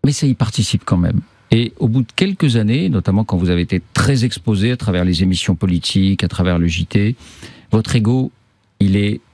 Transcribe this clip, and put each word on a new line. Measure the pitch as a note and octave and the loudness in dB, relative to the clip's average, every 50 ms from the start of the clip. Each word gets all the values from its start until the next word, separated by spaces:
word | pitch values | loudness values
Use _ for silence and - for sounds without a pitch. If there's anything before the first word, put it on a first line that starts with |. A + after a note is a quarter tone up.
| - | 0
mais | C#3+ | 0
ça | C#3+ - - | 0 0 0
y | C#3 B2+ | 0 0
participe | - B2 A2 - - A2 - - - - | 0 -2 -4 0 -2 -2 0 -2 -4 -2
quand | - - | 0 0
même. | F2 F2 - - - - _ _ _ _ _ | 0 0 0 0 -2 -4 _ _ _ _ _
Et | - A2+ A#2+ - - | 0 0 0 -2 -4
au | - - | -4 -2
bout | A2+ A2 C4 | 0 0 0
de | B3 - - | -2 -2 -2
quelques | - F#3 G3 F#3+ - - C#3+ A#2 | -2 -2 -2 0 0 0 2 2
années, | A#2 G#2+ G#2 A#2 C#3+ F3+ F#3 | 2 2 2 0 0 0 0
notamment | C#3+ F#2+ F2 - F#2+ G2+ A2 | -2 0 0 0 0 0 0
quand | - G2+ | 0 -2
vous | F2+ F2+ F2+ | 0 0 0
avez | F2+ F2 | 0 0
été | E2+ - - F2+ - - _ | 0 0 -2 -4 -4 -4 _
très | - - A2+ C#3+ B2 A2+ | -2 0 2 2 2 0
exposé | B2 - - - A2+ G#2+ F#2+ G2 A#2+ | -2 -4 -4 -2 -2 0 0 0 0
à | B2+ | -2
travers | B2 - G#2 F2+ F2+ F2+ | -2 -2 -2 0 0 0
les | F#2 F2+ D#2+ F#2+ | 0 2 2 2
émissions | F#2 F#2 F2 - - F#2 | 0 0 0 0 -2 -2
politiques, | E2 - F#2+ F2+ E2 - - - G2+ F#2+ G2 G2 - - | 0 0 0 0 0 -2 0 0 2 2 2 0 0 -2
à | |
travers | E2+ - - F2+ F2+ F2 E2+ | -4 -2 -2 0 0 2 0
le | E2+ | 0
J | E2+ E2 F2 E2+ | 0 0 -2 -4
T, | - - G#2 G2+ G#2+ B2+ - - - - - - - - - - _ | 0 0 0 0 0 -2 -6 -10 -20 -20 -20 -20 -20 -20 -20 -8 _
votre | - A2 A2 - - | 0 0 0 2 0
ego, | B2 A2 A2 B2 C3 C3 - _ _ _ _ _ _ _ _ _ _ | 0 2 2 2 0 -2 -4 _ _ _ _ _ _ _ _ _ _
il | G2+ G2 G2 | 0 2 2
est | G2+ G#2 G#2 G#2+ - _ _ | 2 0 0 -2 -6 _ _